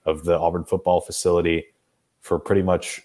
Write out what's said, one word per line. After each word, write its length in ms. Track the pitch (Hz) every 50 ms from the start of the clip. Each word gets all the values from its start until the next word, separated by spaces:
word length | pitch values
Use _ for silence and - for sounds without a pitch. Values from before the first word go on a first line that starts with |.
| -
of 200 | 80 78 76 78
the 120 | 87 85 80
Auburn 280 | 82 85 85 90 80
football 340 | - - 92 - 90 90 85
facility 680 | - - - - - 90 87 87 85 85 82 82 - - _ _ _ _ _ _ _ _ _ _
for 180 | - - - 82
pretty 260 | - - 104 98 95
much 380 | 92 90 87 - - - -